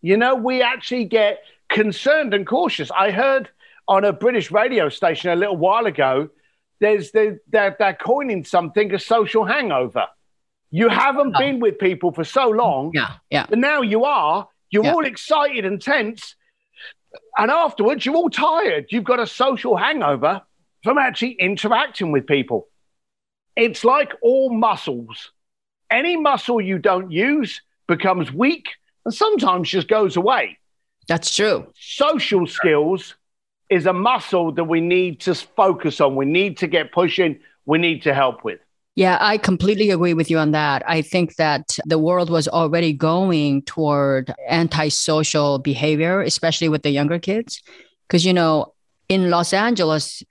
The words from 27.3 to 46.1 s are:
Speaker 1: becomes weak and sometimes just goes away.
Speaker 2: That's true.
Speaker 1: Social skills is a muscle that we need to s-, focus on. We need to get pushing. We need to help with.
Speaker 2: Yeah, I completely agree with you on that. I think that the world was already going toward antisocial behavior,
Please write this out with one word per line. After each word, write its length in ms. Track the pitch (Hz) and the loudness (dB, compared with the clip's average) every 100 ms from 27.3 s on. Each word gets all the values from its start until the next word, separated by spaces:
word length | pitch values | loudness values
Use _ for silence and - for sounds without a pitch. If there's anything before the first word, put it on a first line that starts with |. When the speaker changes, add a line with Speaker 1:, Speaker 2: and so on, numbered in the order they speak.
| 302 226 - _ _ - | 0 -2 -8 _ _ -4
Speaker 1:
becomes 440 | 170 190 185 147 | 0 0 0 -2
weak 360 | 135 254 339 - - _ _ - | 0 0 0 -8 -18 _ _ -10
and 80 | |
sometimes 560 | 226 440 415 240 180 160 | -2 0 2 0 0 -2
just 180 | 185 160 | -2 0
goes 280 | 220 202 147 | 2 2 0
away. 420 | 190 247 113 80 _ _ _ _ - | 0 0 -2 -8 _ _ _ _ -4
Speaker 2:
That's 280 | 165 - - | -2 -2 0
true. 300 | 214 185 - _ | 0 0 -4 _
Speaker 1:
Social 720 | - - 294 311 - 190 175 | -16 0 2 2 0 0 0
skills 680 | - 170 151 151 185 - - _ _ _ _ _ | -2 2 2 2 -2 -6 -20 _ _ _ _ _
is 160 | 185 165 | 0 2
a 60 | |
muscle 580 | 180 214 247 - 185 165 | 0 0 0 0 0 0
that 140 | 143 165 | -2 0
we 160 | 165 | 0
need 380 | 170 180 180 156 | 2 0 0 -4
to 100 | - | -4
s-, 100 | 170 | -4
focus 580 | - - 196 175 156 - | -4 2 2 2 -2 2
on. 160 | 143 135 | 2 2
We 100 | 139 | 0
need 320 | 165 202 156 | 2 0 -2
to 80 | 170 | -2
get 240 | 165 156 | -2 -2
pushing. 480 | - 175 - 175 139 _ _ - | 0 0 2 0 -2 _ _ -2
We 140 | 156 | 0
need 240 | 170 156 | 2 0
to 100 | 156 | 0
help 300 | 135 131 113 | 2 0 0
with. 160 | 113 90 _ _ _ - | -10 -10 _ _ _ 0
Speaker 2:
Yeah, 220 | 185 180 | 2 4
I 180 | 208 208 | 2 2
completely 520 | 190 180 185 208 208 | 0 0 0 2 2
agree 240 | 180 175 | 2 2
with 160 | 165 160 | 2 2
you 80 | 160 | 2
on 140 | 156 | 2
that. 320 | 151 147 135 - | 2 0 -2 -2
I 140 | 160 | -2
think 340 | 147 185 170 - | 0 -2 -2 0
that 400 | 156 143 - - 147 | 0 0 -4 -10 -2
the 120 | 160 | 0
world 320 | 156 180 170 | 2 0 0
was 180 | 170 151 | 0 0
already 460 | 165 160 170 170 | 0 0 0 0
going 720 | 143 156 170 190 165 147 139 | 0 0 2 2 2 2 0
toward 680 | 139 - 151 143 139 135 131 - 131 | -4 -2 0 2 2 0 -2 -10 -4
antisocial 1120 | 165 165 151 151 - - 156 156 156 147 139 | 0 0 0 -2 -2 0 0 2 0 0 0
behavior, 640 | 135 135 151 151 160 | -2 -2 0 0 0